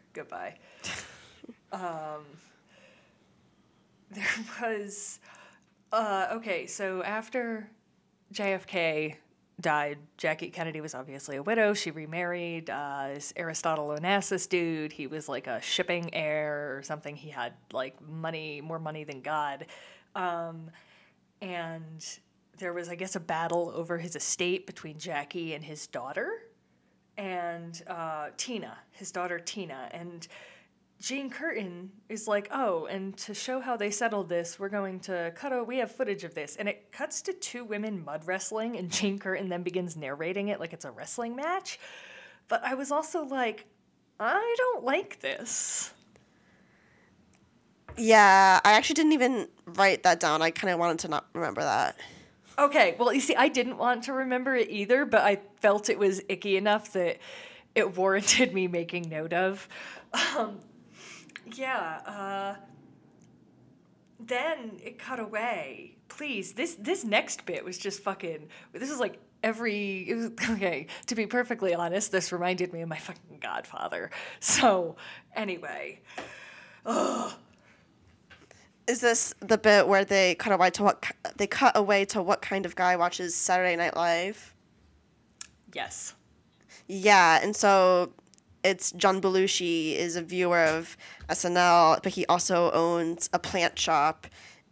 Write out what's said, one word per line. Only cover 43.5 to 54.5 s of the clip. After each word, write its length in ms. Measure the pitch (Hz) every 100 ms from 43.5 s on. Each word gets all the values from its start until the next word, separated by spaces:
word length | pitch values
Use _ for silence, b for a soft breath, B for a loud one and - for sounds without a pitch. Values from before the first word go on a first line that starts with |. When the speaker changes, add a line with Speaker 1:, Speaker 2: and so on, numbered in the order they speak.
| 214 - _ _ _ _ -
Speaker 1:
"I 360 | 226 359 466 466
don't 240 | 508 480
like 360 | 247 320 403 -
this." 720 | 135 - 233 - - - - - _ - b b b b b b b b b b _ _ _ _ _ _ - -
Speaker 2:
Yeah, 600 | 220 214 202 190 190 185
I 100 | -
actually 200 | 214 -
didn't 200 | 302 311
even 340 | 302 254 240 - _ -
write 380 | 175 196 185
that 160 | 185 170
down. 240 | 165 156
I 80 | 165
kinda 260 | 165 196 170
wanted 220 | 170 165
to 80 | 170
not 180 | 151 -
remember 280 | - 156 -
that. 360 | 147 107 98 - B B B B _ -
Speaker 1:
Okay, 360 | 285 294 190 170
well, 120 | 240
you 100 | 262
see, 140 | 262 -
I 120 | 285
didn't 300 | 262 247 254
want 260 | 240 240
to 100 | 233
remember 420 | 262 262 254 254